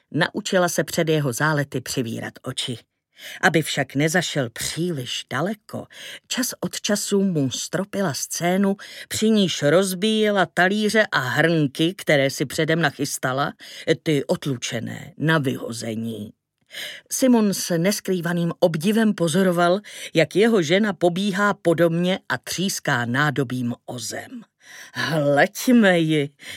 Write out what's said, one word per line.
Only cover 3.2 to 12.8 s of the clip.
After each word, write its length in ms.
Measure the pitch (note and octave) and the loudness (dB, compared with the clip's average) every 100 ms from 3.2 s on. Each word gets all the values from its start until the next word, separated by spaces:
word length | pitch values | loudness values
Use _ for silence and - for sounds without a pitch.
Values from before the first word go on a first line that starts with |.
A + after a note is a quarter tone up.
| - - | -18 -2
Aby 220 | F#3 D#3+ | 0 2
však 320 | D3+ - C3+ | 0 -4 -2
nezašel 560 | C#3 D#3 F3 - D#3 A#2 | 0 0 0 -2 -2 -4
příliš 760 | - - - F3+ D3 A#2+ - - | -6 -6 -4 -4 -4 -6 -8 -6
daleko, 560 | B2 F3+ A3 - A2+ - - - - - | -4 -4 -6 -10 -12 -12 -18 -18 -18 -8
čas 260 | - C4 - | -4 -4 -6
od 200 | F3+ - | -8 -6
času 420 | - G#3 - G3+ | -2 -2 0 0
mu 280 | G3 D#3+ C3+ | 2 0 -2
stropila 640 | - - D3+ G3 G3 F#3 | -4 -6 -6 -4 -4 -4
scénu, 640 | A#2+ - - E3+ F#3+ G3 G3 - - - | -4 -6 -4 0 2 0 -2 -8 -18 -10
při 220 | - A3 | 0 2
níž 320 | A3 F3+ - | 4 2 2
rozbíjela 840 | C#3+ E3 G3 F#3 A3 A3 G#3+ G3+ E3 | 4 4 2 0 0 2 2 2 0
talíře 520 | - F3+ G#3 G#3 A3 G#3 | 2 2 2 2 2 2
a 60 | D3+ | 0
hrnky, 760 | B2+ A#2+ D#3+ E3 C#3+ - E3 | 0 2 2 4 2 2 -2
které 360 | F#3 - D3 C3+ | 0 2 2 2
si 160 | - C#3+ | 0 -4
předem 340 | - D#3 E3 | -2 0 2